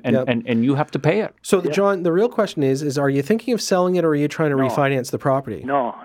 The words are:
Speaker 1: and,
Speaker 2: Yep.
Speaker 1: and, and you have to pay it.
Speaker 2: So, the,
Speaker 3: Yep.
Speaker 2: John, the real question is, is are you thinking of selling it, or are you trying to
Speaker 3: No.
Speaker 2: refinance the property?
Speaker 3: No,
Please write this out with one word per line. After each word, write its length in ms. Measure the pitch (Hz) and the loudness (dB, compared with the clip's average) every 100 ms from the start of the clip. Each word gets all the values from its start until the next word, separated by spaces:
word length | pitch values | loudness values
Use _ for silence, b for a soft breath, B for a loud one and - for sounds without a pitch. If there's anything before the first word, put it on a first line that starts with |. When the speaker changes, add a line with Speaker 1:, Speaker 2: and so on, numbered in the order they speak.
Speaker 1:
and, 100 | 131 131 | 0 0
Speaker 2:
Yep. 80 | 127 | 2
Speaker 1:
and, 160 | 117 117 | -2 0
and 200 | 113 123 | 0 2
you 100 | 139 | 0
have 160 | 151 | -2
to 80 | - | -2
pay 220 | 143 202 | 0 0
it. 120 | 196 - | -2 -8
Speaker 2:
So, 200 | - 190 | -2 0
the, 80 | 175 | 0
Speaker 3:
Yep. 60 | 170 | 0
Speaker 2:
John, 260 | 202 196 | 0 0
the 80 | 175 | 0
real 160 | 170 240 | 2 0
question 360 | 240 196 - | 0 -2 0
is, 180 | 135 135 | 0 0
is 140 | 147 135 | -2 0
are 120 | 139 | 0
you 120 | 139 | 0
thinking 320 | 139 220 254 | 0 -2 -2
of 80 | 226 | -4
selling 340 | - 185 180 180 | 0 0 2 2
it, 80 | |
or 60 | 165 | 2
are 60 | 147 | 2
you 120 | 147 | 0
trying 220 | - 156 | 0 0
to 80 | 135 | 2
Speaker 3:
No. 100 | 131 | 0
Speaker 2:
refinance 420 | 151 139 135 120 | 2 0 0 -2
the 60 | 127 | -4
property? 440 | 143 135 135 95 127 | 0 -2 -2 -8 -2
Speaker 3:
No, 300 | 143 120 - | -2 -2 -6